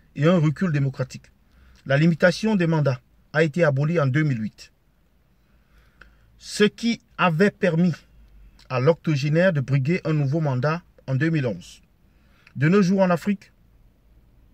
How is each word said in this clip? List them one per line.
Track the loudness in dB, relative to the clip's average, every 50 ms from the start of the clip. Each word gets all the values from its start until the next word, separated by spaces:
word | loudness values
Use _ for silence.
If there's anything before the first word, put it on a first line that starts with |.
| _ _ -6
et | 0 2 2
un | 4 4
recul | 2 0 0 0 -2 -2
démocratique. | 0 -2 -2 -2 -4 -6 -8 -8 -10 -14 -18 _ _ _ _ _ _ _ -20 -20 _ _ -4
La | -2 0 2
limitation | 2 2 2 4 2 2 2 0 -2 -2 0
des | 0 0 0
mandats | 0 0 0 0 -2 -4 -8 _ _ _ _ _ -2
a | -2 -2
été | 0 0 0 2
abolie | 2 2 2 0 0 0 0
en | 0 2
deux | 2 2 0
mille | 0 0 -2
huit, | -4 -8 -10 -14 -20 -20 _ _ _ _ _ _ _ _ _ _ _ _ _ _ _ _ _ _ _ _ _ _ _ _ _ -20 -20 _ _ _ _ _ _ _
ce | -18 -8 -2 0 0
qui | 0 0 -2 -6 -6 -6 -6 _ _ _ -2
avait | -2 0 0 2 0 0
permis | 0 0 -2 0 0 2 2 0 0 -4 -8 _ _ -20 -20 -20 -20 -20 -20 -20 _ _ -12 -6
à | -4 0
l'octogénaire | 2 2 0 0 0 -2 -2 0 0 0 0 2 2 2 2
de | 0
briguer | -2 0 -2 0 0 0 -2 -2 -2
un | -2 -2
nouveau | -2 -2 -2 -2 -2
mandat | -2 -2 -2 -2 -2 -2 -4 -6 -8 _ _ _ _ -6
en | -4
deux | -2 -2 0
mille | -2 -2 -2 -4
onze. | -6 -8 -12 -20 -20 -20 _ _ _ _ _ _ _ _ _ _ _ _ _ _ -6
De | -2 0 2
nos | 4 4
jours | 4 2 2 2
en | 2 2
Afrique, | 0 0 -2 -4 -6 -6 -8 _ _ _ _ _ _ _ _ _ _ _ _ _ _ _ _ _ _ _ _ _